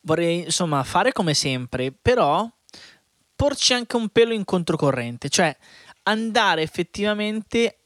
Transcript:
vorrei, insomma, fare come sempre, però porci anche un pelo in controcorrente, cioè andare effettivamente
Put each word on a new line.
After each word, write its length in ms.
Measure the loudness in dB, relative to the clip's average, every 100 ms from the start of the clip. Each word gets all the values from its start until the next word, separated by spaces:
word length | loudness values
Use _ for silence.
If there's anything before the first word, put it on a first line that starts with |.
vorrei, 420 | -2 0 0 -2
insomma, 400 | -2 -2 0 -2
fare 280 | 0 0 0
come 220 | 0 0
sempre, 580 | 0 0 -4 -6 -4 -4
però 580 | -2 0 2 4 2 -2 _ _ -20 -20 _ _ _ _ -2
porci 380 | 0 2 0
anche 220 | 0 0 -2
un 140 | 0
pelo 240 | 4 4
in 120 | 2 -2
controcorrente, 840 | -2 0 0 0 0 -4 -8 -2
cioè 260 | 2 0 -2 -20 -20 -20 -8
andare 580 | -4 -2 0 2 2 2
effettivamente 1160 | -2 -4 -6 -2 -2 -2 -4 -6 -4 -2 -2 -4